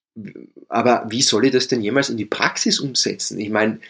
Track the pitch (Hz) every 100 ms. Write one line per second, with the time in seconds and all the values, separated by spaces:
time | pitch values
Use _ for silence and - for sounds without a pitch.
0 | _ 110 101 - - - - 113 120 117
1 | 113 117 143 107 131 127 - 123 104 135
2 | 139 113 104 - - - 233 - 143 123
3 | - 95 - - 104 107 107 107 -